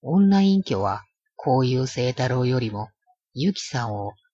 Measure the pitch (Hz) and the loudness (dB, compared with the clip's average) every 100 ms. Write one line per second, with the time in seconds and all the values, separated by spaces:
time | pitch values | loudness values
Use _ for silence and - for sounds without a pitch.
0 | 127 175 196 196 196 196 185 104 98 98 | 0 4 4 6 4 2 0 -2 -2 -4
1 | - _ _ _ - 131 127 127 131 - | -10 _ _ _ 0 2 2 0 -2 -2
2 | 123 123 127 127 127 127 117 104 107 _ | -4 -2 -2 0 0 0 -2 -6 -10 _
3 | _ _ _ 123 160 196 - 131 117 104 | _ _ _ -4 -2 -2 -6 -6 -6 -6
4 | 101 - _ | -8 -12 _